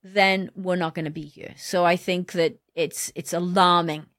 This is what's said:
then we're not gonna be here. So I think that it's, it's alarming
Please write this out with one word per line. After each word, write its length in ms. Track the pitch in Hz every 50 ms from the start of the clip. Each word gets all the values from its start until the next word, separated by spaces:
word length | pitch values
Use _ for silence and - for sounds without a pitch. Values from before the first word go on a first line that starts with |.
| _
then 480 | 185 190 202 196 190 190 190 185 - _
we're 200 | - 185 185 180
not 180 | 180 175 160 160
gonna 140 | 175 165 147
be 160 | 151 165 151
here. 280 | 147 _ - - - -
So 260 | - - - - 180 175
I 120 | 170 175
think 380 | 175 - - 185 180 180 - -
that 260 | 180 165 156 - _ _ _ _
it's, 360 | 165 165 143 - - - - -
it's 180 | - 139 - -
alarming 720 | 170 175 180 180 196 185 180 175 175 170 165 151 151 151 _ _